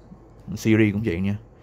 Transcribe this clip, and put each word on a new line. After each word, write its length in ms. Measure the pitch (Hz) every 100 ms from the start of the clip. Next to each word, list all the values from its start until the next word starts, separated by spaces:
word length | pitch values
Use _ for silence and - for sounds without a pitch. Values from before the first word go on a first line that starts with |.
| - - - - - 107
Syria 360 | 113 110 110
cũng 100 | 101 110
vậy 160 | 85
nha. 160 | 98 104 - -